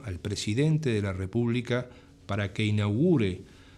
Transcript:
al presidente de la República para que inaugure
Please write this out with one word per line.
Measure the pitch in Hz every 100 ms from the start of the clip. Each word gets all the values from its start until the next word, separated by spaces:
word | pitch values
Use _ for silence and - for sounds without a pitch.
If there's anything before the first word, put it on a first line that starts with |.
al | 107 87
presidente | - 101 - 107 151 156 143
de | 107
la | 101
República | 92 95 117 120 120 117 123 123 - - - -
para | 101 101
que | -
inaugure | 107 104 104 107 175 151 101 92 - - -